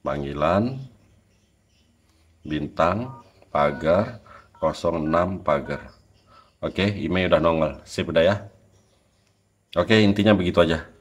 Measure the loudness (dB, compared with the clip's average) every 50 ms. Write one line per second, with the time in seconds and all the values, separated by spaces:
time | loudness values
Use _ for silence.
0 | _ -6 -6 -4 -6 -6 -4 -2 0 2 2 2 0 -2 -4 -8 -14 -16 -20 _
1 | _ _ _ _ _ _ _ _ _ _ _ _ _ _ _ _ _ _ _ _
2 | _ _ _ _ _ _ _ _ _ -8 -6 -6 -6 -8 0 0 2 2 2 -2
3 | -6 -8 -12 -16 -20 -20 _ _ _ _ _ 0 0 2 0 -2 0 2 2 2
4 | 2 -2 -6 -16 _ -20 -20 -20 -20 _ _ -4 -4 -4 -4 -2 -4 -4 -2 -2
5 | -2 0 0 0 0 0 -4 -6 -2 -2 -2 -2 -2 -6 -10 -12 -12 -18 -20 _
6 | _ _ _ _ _ _ _ -20 _ _ _ _ -10 -8 -2 -2 -2 -2 -2 -2
7 | -4 -2 -2 0 2 2 2 4 4 2 2 2 0 -2 -4 -8 -18 -12 -6 -6
8 | -6 -2 2 2 4 4 2 0 -6 -14 _ _ _ _ _ _ _ _ _ _
9 | _ _ _ _ _ _ _ _ _ _ _ _ _ _ -2 -2 0 4 4 4
10 | 6 4 4 4 4 4 4 4 2 0 2 2 2 2 2 -4 -4 -12 -20 _